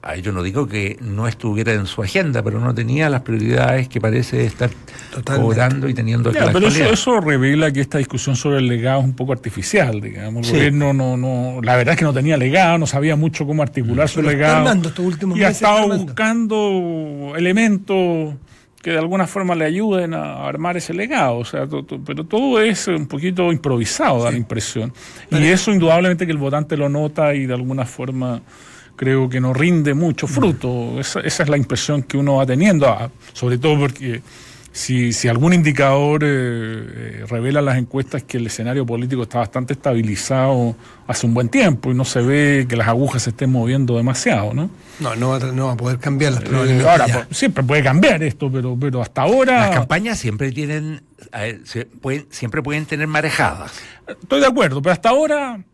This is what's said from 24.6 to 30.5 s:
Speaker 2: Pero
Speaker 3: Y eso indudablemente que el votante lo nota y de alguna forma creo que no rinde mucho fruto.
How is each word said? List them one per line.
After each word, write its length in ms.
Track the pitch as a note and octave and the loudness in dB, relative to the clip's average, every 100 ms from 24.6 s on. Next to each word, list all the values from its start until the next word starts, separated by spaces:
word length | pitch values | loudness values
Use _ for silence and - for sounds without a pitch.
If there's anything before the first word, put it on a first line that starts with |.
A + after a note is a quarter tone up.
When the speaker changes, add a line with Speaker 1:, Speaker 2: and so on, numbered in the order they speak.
| - B2 A#2 - - - - | -6 -6 -6 -8 -20 -20 -4
Speaker 2:
Pero 160 | D3+ | 2
Speaker 3:
Y 40 | D3+ | 4
eso 220 | F#3 A3 | 4 4
indudablemente 540 | G3 E3 E3 F#3 E3+ | 4 4 4 4 0
que 80 | F3+ | -2
el 60 | D3+ | -2
votante 400 | C#3 D3 D3+ D3+ | 0 -2 -2 -2
lo 100 | C#3+ | 0
nota 460 | C#3+ D3+ D3+ D3+ | 0 -2 0 0
y 100 | C#3+ | 0
de 80 | C3 | -2
alguna 320 | B2 B2+ C3+ | -4 -4 -4
forma 560 | B2+ - B2+ C3 B2+ A#2 - - - - - - | -6 -6 -8 -4 -4 -6 -10 -20 -20 -20 -20 -4
creo 320 | C3 C3+ B2+ | 0 2 0
que 100 | B2+ | 0
no 140 | B2+ | 0
rinde 400 | B2+ E3+ F3 D3 | 0 2 2 2
mucho 340 | C#3+ E3+ - - | 2 0 -2 -2
fruto. 680 | C3+ G#3+ | 2 2